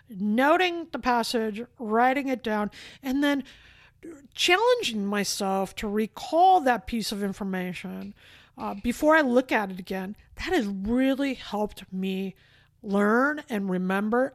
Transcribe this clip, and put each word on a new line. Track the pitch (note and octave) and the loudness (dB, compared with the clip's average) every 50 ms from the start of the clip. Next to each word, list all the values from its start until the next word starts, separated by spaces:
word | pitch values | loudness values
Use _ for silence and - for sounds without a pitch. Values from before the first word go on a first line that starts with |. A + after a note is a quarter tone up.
| _ - | _ -16
noting | A3 F#3 G#3 G#3 G#3+ B3 C4+ D4 E4 E4 F#4 F4 E4+ E4+ D#4+ - | -8 -4 -2 0 2 4 6 6 6 4 4 2 0 -4 -8 -8
the | - | -8
passage, | B3+ - B3+ A#3+ A#3 G#3+ - - A3+ A3 A3 G3+ G#3+ A#3+ - _ | -4 0 2 2 2 0 0 -2 -2 -2 -4 -6 -8 -12 -14 _
writing | - A#3+ G#3 G#3+ A#3 B3 C4 C4 C#4 C4 C4+ | -10 -4 0 2 4 4 4 2 2 0 -2
it | C4 A3 - | -2 -2 -2
down, | A3 G#3+ G#3 G#3 G3+ - - - - - - - | -2 -2 -2 -2 -4 -6 -10 -20 -20 -18 -10 -6
and | C4 B3+ C#4+ D4 | -2 0 2 2
then | C#4+ C#4+ C4+ C4 - - - - - - - - _ _ _ - E4 D#4+ C#4 - - - | 2 2 0 -4 -8 -14 -20 -20 -20 -20 -20 -20 _ _ _ -20 -20 -20 -20 -20 -14 -6
challenging | - - F4 F4+ G4 A4+ B4+ B4 A#4+ F4+ B3 A3 G#3 G3 | -2 2 4 4 4 6 4 4 2 0 -4 -4 -2 -2
myself | G3+ G#3 G3+ F#3+ - - - G3+ F#3+ F#3+ G3 F#3+ - - | -2 0 -2 -2 -2 -4 -4 -2 -2 0 0 -2 -4 -6
to | - A3 | -8 -6
recall | G#3 G3+ G#3+ A3 - - - - - D#4 E4 F#4 F#4+ F#4 F4+ | -2 -2 -2 -2 -2 -6 -10 -8 0 4 6 6 8 6 6
that | C4+ C4 A#3+ - - | 4 2 0 0 -2
piece | - A#3+ A3+ G3 - | -6 -6 -4 -4 -4
of | A3 G3 G3+ | -6 -4 -4
information, | F#3+ - - G3+ F#3+ F#3 F#3 F3+ F3+ F3 - - F3+ F#3 F#3+ G3 G3+ - _ - - - - - _ - | -6 -6 -6 -6 -6 -4 -4 -6 -6 -8 -10 -12 -12 -12 -12 -12 -14 -16 _ -20 -20 -20 -20 -20 _ -14
uh, | B3 A3+ G#3 G#3 G3+ - | -10 -10 -8 -8 -6 -4
before | A#3+ A#3 - D4+ D4+ D#4 | -4 -2 2 4 4 6
I | D#4+ | 6
look | D4 B3 A#3+ A#3 - - | 4 4 4 2 2 2
at | C#4 A3 G3+ F#3+ | 0 -2 -2 -2
it | F#3 F#3 | -8 -10
again, | F#3+ - F#3+ F#3+ F#3 G3 G#3+ _ - _ - | -8 -8 -6 -6 -6 -8 -10 _ -18 _ -14
that | - - E4 | -10 -4 -2
has | F#4 D#4+ G#3+ | 0 0 0
really | G3+ G3+ F#3+ F#3+ G#3+ A#3+ B3+ C4 C4+ C4+ C4+ C#4 C4+ B3 | -2 -4 -6 -4 -2 0 2 2 2 2 0 -2 -4 -4
helped | - - - G#3 G#3 G#3+ G#3 - - G3 - F#3 | -8 -10 -8 -6 -4 -4 -6 -8 -12 -16 -10 -8
me | F#3+ F#3+ F#3+ F#3+ F#3+ G3 F#3+ - _ _ _ _ _ _ _ _ _ | -6 -4 -4 -4 -4 -6 -6 -8 _ _ _ _ _ _ _ _ _
learn | - G#3 G3 G3+ G#3 G#3 A3+ A#3+ C4+ D4 D4+ D4+ - - | -6 -2 0 2 4 4 4 4 2 2 0 -4 -6 -6
and | A#3 G3+ G3 F#3+ | -6 -4 -4 -2
remember | F3+ F#3 F#3 F#3 F#3+ G3 G#3 G#3+ A#3+ B3 C4 C#4 | -2 -2 -2 0 0 0 0 0 0 0 0 -2